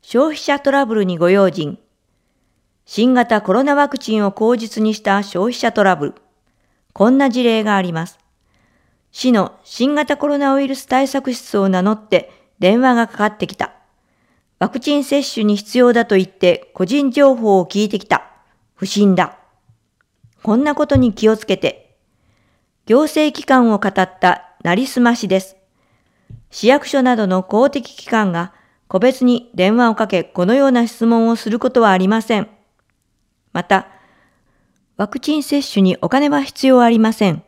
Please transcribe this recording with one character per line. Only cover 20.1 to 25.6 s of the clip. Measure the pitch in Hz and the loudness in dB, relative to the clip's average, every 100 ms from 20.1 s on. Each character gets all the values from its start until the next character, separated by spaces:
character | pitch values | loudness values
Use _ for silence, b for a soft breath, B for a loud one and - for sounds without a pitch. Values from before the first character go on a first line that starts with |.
| _ _ _ | _ _ _
こ | - 220 | -2 0
ん | |
な | 302 | 0
こ | 285 294 | -2 0
と | 277 | 2
に | 247 | 0
気 | 196 214 | 2 0
を | 220 | 0
つ | - | -2
け | 190 | -2
て。 | 151 - _ _ _ _ _ _ _ _ _ _ - | -2 -6 _ _ _ _ _ _ _ _ _ _ 0
行 | 233 | 0
政 | 302 311 302 | 2 -2 -2
機 | 302 - | -4 0
関 | 262 233 | 2 4
を | 202 | 0
語 | 202 | -2
っ | 196 185 - | -2 -4 0
た | 185 - - _ | 0 0 -6 _
な | 170 | -2
り | 185 262 | -2 -2
す | - | 0
ま | 240 | 0
し | 233 196 | 0 -2
で | 190 | -2
す。 | 190 _ | -4 _